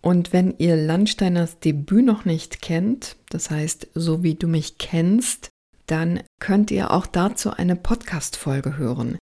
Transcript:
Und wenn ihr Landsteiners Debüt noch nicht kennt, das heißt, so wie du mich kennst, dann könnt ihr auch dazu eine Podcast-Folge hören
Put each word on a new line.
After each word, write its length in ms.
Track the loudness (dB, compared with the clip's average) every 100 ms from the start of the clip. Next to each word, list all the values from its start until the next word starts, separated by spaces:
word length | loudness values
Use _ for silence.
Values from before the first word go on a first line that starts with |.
Und 320 | 4 2 4
wenn 220 | 2 2 2
ihr 200 | 2 2
Landsteiners 800 | 2 2 0 2 2 2 0 0
Debüt 460 | -2 -2 2 4
noch 200 | 4 2
nicht 380 | 0 -2 -4 -14
kennt, 540 | -4 -2 0 -2 -6 -16 _
das 220 | -8 -6
heißt, 380 | -4 -4 -6 -8
so 280 | -4 -2 0
wie 120 | 0
du 140 | 0 0
mich 300 | 0 -2 _
kennst, 720 | -4 0 4 4 2 -6 -10 _ _ _ -6
dann 340 | -2 0 -2 -6 _
könnt 300 | 2 2 4
ihr 200 | 0 2
auch 160 | 0 0
dazu 440 | 0 0 0 -4
eine 260 | -2 0 0
Podcast-Folge 1000 | 0 -2 -2 -8 -6 -6 -4 -2 -4 -4
hören 400 | -4 -2 -4 -6